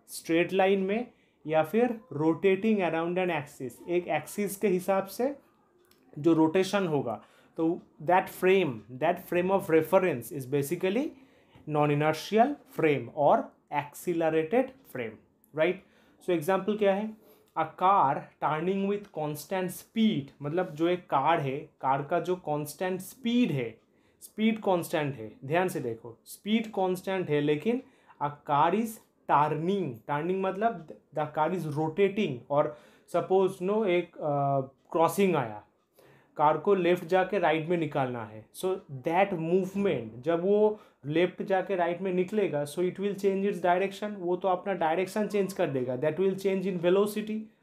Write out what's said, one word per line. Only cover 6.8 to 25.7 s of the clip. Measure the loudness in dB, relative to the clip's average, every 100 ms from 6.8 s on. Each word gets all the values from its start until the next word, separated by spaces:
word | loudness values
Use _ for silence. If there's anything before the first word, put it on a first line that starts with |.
| 0
होगा, | 0 -2 -6 -10 _ _ -2
तो | -2 -2 -8 -8
that | 2 2 2
frame, | 0 2 4 2 -4 -12 -4
that | -2 -2 -2
frame | -2 2
of | 0 4
reference | 2 6 4 4 -2 -6
is | -10 -4
basically | -2 -2 -2 -2 0 -4 -8 -20 _ _ -18 -4
non-inertial | 2 2 4 2 0 0 2 2 0 -10 -2
frame | 0 0 -4 0
or | 4 4 0 _ -8
accelerated | -6 -6 -8 -6 0 0 0 0 0 -2 -6 _ -10
frame, | -10 -10 _ _ _ -2
right? | 0 -2 -10 _ _ _ -2
So |
एग्जांपल | -2 0 -2 0 0
क्या | 2
है? | 2 -2 -10 -20 _ _ -4
A | -4 0
car | 2 4 4 0 -6 -4
turning | -2 -2 0 0 0
with | -4 -6 -6
constant | -6 -6 -6 -4 -4
speed, | -8 -6 2 2 2 -6 -8
मतलब | -4 -2 -4
जो | 0 0
एक | 0 0
कार | 0 2 2
है, | 0 -4
कार | -8 -6 0 0
का | 0 -2
जो | -2 -4
कांस्टेंट | -4 -6 -6 -6 -4 -6
स्पीड | -10 -8 -2 2 2
है, | 0 -4 -10 _ _ _ _
स्पीड | -14 0 0 2
कांस्टेंट | 2 0 0 -2 -2 -6
है, | -12 -12 -2
ध्यान | 0
से | 0